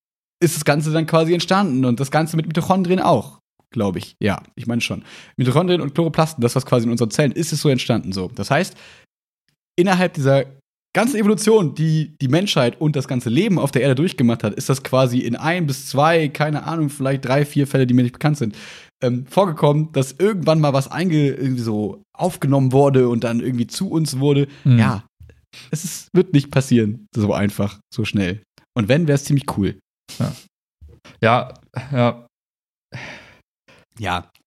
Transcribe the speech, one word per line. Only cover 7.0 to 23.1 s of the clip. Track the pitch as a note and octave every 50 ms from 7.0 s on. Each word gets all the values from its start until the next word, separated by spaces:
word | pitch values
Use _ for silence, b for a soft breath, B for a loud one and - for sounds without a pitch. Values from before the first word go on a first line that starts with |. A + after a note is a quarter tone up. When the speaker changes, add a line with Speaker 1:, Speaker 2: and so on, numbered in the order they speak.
| A#2+ A2
Speaker 1:
Zellen | - - D3+ C3+
ist, | - - E3+ -
ist | D#3+ C#3+
so | - D3+
entstanden, | C3 B2 - - A#2 F#2+ - F#2+
so. | F#2+ F#2+ F#2 E2+ -
Das | - G2+ -
heißt, | C3+ D#3 F#3+ - - B B B B B B B _ _ _ _ _ _ _ _ _ _ _ _ - F3
innerhalb | F3+ G3 F#3 F3+ F#3 E3 -
dieser | D#3 C3 C3+ C3+ C#3 - - - _ _ _ _ _ _ _ -
ganzen | F3+ A3+ B3+ C#4+
Evolution, | G#3+ G#3 G#3 G#3+ G#3 G#3 A3 A3 G#3+ F3 C#3 C3+
die | D3 D#3 D#3+ D#3 D#3 D3+ - - -
die | C#3 B2
Menschheit | C#3+ F3 - - - D#3 B2 A#2+ - -
und | D#3 D3+ D3
das | C#3 B2+
ganze | - C3+ A#2+ - A#2+
Leben | A#2 D#3+ G#3+ A#3 F3 C#3
auf | C3 -
der | - B2+
Erde | B2+ C#3 B2+
durchgemacht | C3 D#3+ G3 - - B2 A#2 A#2 -
hat, | - G#2 -
ist | - - -
das | C3+ C3+
quasi | - - C3 C3 C3 B2 A#2+ B2+
in | - A#2 A#2
ein | - A#2+ D#3+ F3 F3+ E3
bis | C#3 C3 - -
zwei, | - - C3 D3 D#3+ E3+ E3 D#3 C#3+
keine | - - D3+ D3+ D3+ C3+ -
Ahnung, | D#3 E3 E3 D3+ C#3+
vielleicht | - - C3 C3+ C#3 C3+ -
drei, | A#2+ C3 D3 C#3+
vier | D3 - C#3+ C#3
Fälle, | - - C3+ C3
die | B2 B2
mir | B2+
nicht | B2 A#2+ -
bekannt | - - D3+ D3 -
sind, | B2 G#2 B B B B B B B B B - C3+
ähm, | B2 B2 B2 C3+
vorgekommen, | - - F3+ G3+ F3+ D3+ - D#3+ D3 D3 D3+ D#3 D#3+
dass | - C#3 C3 - - -
irgendwann | F#3 G#3+ A3 F3+ C#3 D#3 D#3+ D#3+
mal | D3+ C#3+
was | C3 C#3 C#3 -
einge-, | - D3+ F3+ F#3 D#3 D3+ C#3+ C3+ -
irgendwie | - C3+ C3 C3 B2
so | A2+ A2+ G#2+ G#2+ G#2+ F#2 - - _ _ _
aufgenommen | - D#3+ F3+ - - - C3+ C#3 C#3 C3+ B2+
wurde | B2+ C#3 C#3+ C#3 C3+ C3 B2 A#2+